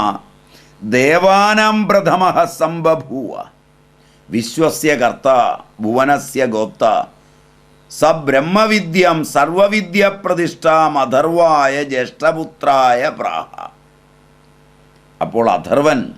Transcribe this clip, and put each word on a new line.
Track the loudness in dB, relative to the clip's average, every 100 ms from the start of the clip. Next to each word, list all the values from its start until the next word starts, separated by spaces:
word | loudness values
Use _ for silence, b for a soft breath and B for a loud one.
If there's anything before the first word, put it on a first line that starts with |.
| 0 -4 -12 _ b b b _ -2 2
ദേവാനാം | 2 4 4 4 2 2 2 0 0
പ്രഥമഃ | 0 2 0 0 0 -2 -2
സംബഭൂവ, | -4 -2 0 -2 -4 -10 -10 -12 -14 _ _ _ _ _ b b -8 -6
വിശ്വസ്യ | -4 -2 0 0 0 2
കർത്ത, | 0 0 2 2 2 -2 -10 -8
ഭുവനസ്യ | -4 0 2 0 -2 -4 -2 -2
ഗോപ്ത, | -6 -2 0 0 -4 _ b b b b _ _ _ -2
സ | 0 0 0
ബ്രഹ്മവിദ്യം | 0 2 0 2 0 -2 0 2 2 -2
സർവവിദ്യ | 0 0 2 2 0 -2 0 0 -2
പ്രതിഷ്ഠാം | -4 -4 -4 -2 0 2 2 0
അഥർവായ | 0 0 0 2 2 4 2 -2 -4
ജ്യേഷ്ഠപുത്രായ | -4 -6 -2 -2 -2 -6 -4 0 2 2 2 -2 -4
പ്രാഹ. | -6 -6 -10 -14 -18 -18 _ _ _ _ _ _ _ _ _ _ _ _ _ _
അപ്പോൾ | -4 0 2 0
അഥർവൻ | 0 2 2 0 -4